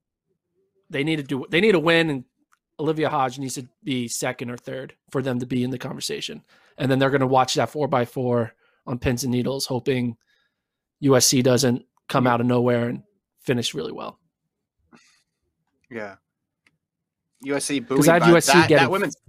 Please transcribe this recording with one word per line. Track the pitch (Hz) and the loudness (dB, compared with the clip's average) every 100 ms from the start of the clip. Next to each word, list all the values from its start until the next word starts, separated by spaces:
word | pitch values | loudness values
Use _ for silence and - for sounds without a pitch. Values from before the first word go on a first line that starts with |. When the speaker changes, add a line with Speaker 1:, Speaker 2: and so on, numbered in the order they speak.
| _ _ _ _ _ _ _ _ _ | _ _ _ _ _ _ _ _ _
Speaker 1:
they | 143 | -4
need | 147 156 | -2 -2
to | |
do, | 135 139 139 | -2 -6 -2
they | 160 | 2
need | 220 | 4
to | 185 | 4
win, | 151 165 165 | 4 4 2
and | 135 - _ _ _ _ - | -2 -8 _ _ _ _ -6
Olivia | 151 156 147 | -4 -2 -2
Hodge | 147 131 127 | 0 -2 -4
needs | 135 | -8
to | 143 127 _ | -10 -12 _
be | - 131 120 | -6 -6 -4
second | - 135 123 120 | -4 -6 -6 -8
or | 123 | -12
third | - 131 135 - _ | -12 -12 -14 -18 _
for | 143 | -6
them | 131 123 | -4 -4
to | 123 | -4
be | 127 | -2
in | 123 | -2
the | 127 | -4
conversation. | 131 139 - 143 - - - _ _ - | -10 -10 -8 -8 -10 -12 -18 _ _ -6
And | 131 | 0
then | 135 | 2
they're | 135 | 2
gonna | 135 131 | 2 2
watch | 131 127 | 2 2
that | 151 139 | 0 -2
four | 151 143 | -2 -2
by | 135 | 0
four | 120 - 123 120 113 - _ _ | -2 -4 -2 0 -2 -8 _ _
on | - 123 | -10 -4
pins | 143 120 | -2 -2
and | 131 | -2
needles, | 123 123 135 - | -2 -2 -4 -4
hoping | 127 131 127 120 117 _ _ _ _ _ _ _ _ | -4 -2 -2 -2 -6 _ _ _ _ _ _ _ _
U | 143 | 4
S | 127 | 4
C | - 139 | 4 4
doesn't | 127 123 127 120 - _ - | 4 4 2 0 -4 _ -4
come | 143 | 0
Speaker 2:
Yeah. | 127 | 2
Speaker 1:
out | 120 | 2
of | 120 | 2
nowhere | 123 120 120 120 | 2 2 0 -2
and | 135 - _ _ _ | -6 -12 _ _ _
finish | - 123 113 | -4 -2 -4
really | - - | -6 -10
well. | - - - _ _ _ _ _ _ _ _ _ _ _ _ _ _ _ _ _ | -10 -12 -16 _ _ _ _ _ _ _ _ _ _ _ _ _ _ _ _ _
Speaker 2:
Yeah. | 117 104 98 _ _ _ _ _ _ _ _ _ _ _ _ | -12 -12 -14 _ _ _ _ _ _ _ _ _ _ _ _
U | 135 139 | -6 -4
S | |
C | - 143 | -4 -6
Speaker 1:
Because | 120 131 147 | -2 2 4
I | |
have | 170 | 4
Speaker 2:
buoyed | 165 | 4
by | |
Speaker 1:
U | 170 | 2
S | 143 | 4
C | |
Speaker 2:
that, | 139 160 | 4 6
Speaker 1:
getting, | 147 | 4
Speaker 2:
that | 165 | 4
women's | 190 196 - | 0 -4 -8